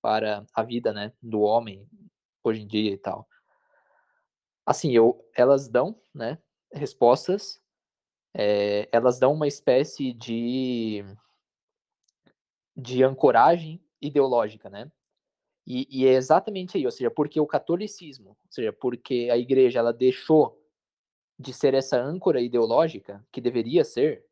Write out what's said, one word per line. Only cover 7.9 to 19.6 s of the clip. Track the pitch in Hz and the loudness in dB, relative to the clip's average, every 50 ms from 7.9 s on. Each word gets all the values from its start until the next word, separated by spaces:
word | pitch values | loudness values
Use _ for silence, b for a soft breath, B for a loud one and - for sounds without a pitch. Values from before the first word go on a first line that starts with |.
| _ _ _ _ _ _ _ _ - | _ _ _ _ _ _ _ _ -6
é, | - 104 104 104 101 101 104 104 104 104 - | -2 0 0 0 0 0 0 -2 -2 -2 0
elas | - 117 120 127 123 127 | 0 2 2 2 2 2
dão | 127 135 | 2 2
uma | 151 156 151 | 2 0 -2
espécie | 143 143 - - 147 123 131 147 156 - - 135 127 | -4 -4 -2 0 2 2 2 2 0 -4 -8 -8 -8
de, | 120 113 113 117 117 117 117 120 127 131 131 127 123 117 113 110 107 104 101 98 101 107 _ _ _ _ _ _ _ _ _ _ _ _ _ _ _ _ _ _ _ _ _ _ _ _ _ _ _ _ _ _ _ | -8 -10 -10 -8 -6 -4 -4 -4 -4 -4 -4 -4 -4 -4 -4 -6 -6 -8 -10 -14 -18 -20 _ _ _ _ _ _ _ _ _ _ _ _ _ _ _ _ _ _ _ _ _ _ _ _ _ _ _ _ _ _ _
de | 131 123 127 127 127 131 | -16 -12 -4 2 2 2
ancoragem | 131 135 - - 135 117 117 123 156 175 175 160 156 160 180 _ _ _ _ | 2 4 4 2 4 6 6 6 6 4 2 -2 -10 -16 -16 _ _ _ _
ideológica, | 143 147 135 147 135 131 123 120 120 113 107 - - 98 | -10 -2 0 2 2 2 2 0 -2 -2 -6 -14 -20 -18
né? | 98 101 120 156 _ _ _ _ _ _ _ _ _ _ _ _ _ _ _ | -18 -18 -18 -18 _ _ _ _ _ _ _ _ _ _ _ _ _ _ _
E, | - 127 127 135 - | -8 -8 -8 -8 -6
e | 135 131 131 | -2 2 4
é | 131 127 | 4 4
exatamente | 131 127 - 156 185 - 220 202 190 180 180 - | 4 4 2 2 2 2 -2 -8 -8 -8 -6 -4
aí, | 165 135 | -4 -4
ou | 120 | -4
seja, | - - 127 113 | -4 -4 -4 -4
porque | - - 147 147 - 156 | -2 -2 -4 -2 -2 -2
o | 151 | -2
catolicismo, | 147 - 135 - - 170 185 214 208 - - 180 151 131 127 101 98 | 0 -2 -4 -2 -4 -4 -4 -4 -8 -12 -16 -18 -20 -20 -20 -20 -20
ou | 107 _ _ _ | _ _ _ _
seja, | - 139 117 107 | -8 -6 -6 -6
porque | 101 _ - 123 123 120 - - 131 120 120 120 | -6 _ -6 -6 -6 -6 -6 -4 -4 -4 0 0
a | 120 120 | 0 0
igreja, | 120 127 135 135 | 0 2 4 6